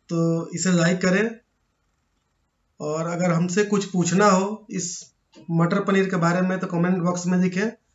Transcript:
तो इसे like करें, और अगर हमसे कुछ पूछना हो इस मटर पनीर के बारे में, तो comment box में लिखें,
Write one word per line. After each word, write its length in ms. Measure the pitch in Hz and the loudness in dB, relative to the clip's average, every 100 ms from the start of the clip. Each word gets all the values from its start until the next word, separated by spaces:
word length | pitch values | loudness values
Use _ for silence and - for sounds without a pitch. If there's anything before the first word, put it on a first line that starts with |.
| - | -6
तो 420 | 165 165 165 - | -2 0 0 -4
इसे 180 | 165 185 | -4 0
like 300 | 175 170 180 | 2 2 2
करें, 280 | 185 190 226 226 _ _ _ _ _ _ _ _ _ _ _ _ _ - | 2 2 0 -6 _ _ _ _ _ _ _ _ _ _ _ _ _ -12
और 260 | 151 156 170 | -8 -6 -4
अगर 240 | 165 180 | -2 0
हमसे 320 | 165 175 208 | 0 0 0
कुछ 200 | 208 196 | 0 0
पूछना 420 | - 185 165 185 208 | -2 -2 2 4 4
हो 400 | 190 202 220 - | 4 0 -6 -10
इस 420 | 190 - - - _ _ - - | -8 -8 -10 -16 _ _ -16 -4
मटर 300 | 165 170 202 | 0 2 0
पनीर 300 | 202 196 185 | 0 0 0
के 60 | 185 | 0
बारे 260 | 170 180 | 0 0
में, 180 | 185 185 | 0 -2
तो 60 | 185 | -4
comment 320 | 170 180 185 | 0 0 0
box 280 | 175 175 175 | -2 -2 0
में 120 | 180 | 0
लिखें, 300 | 185 180 220 - _ | 0 0 -4 -6 _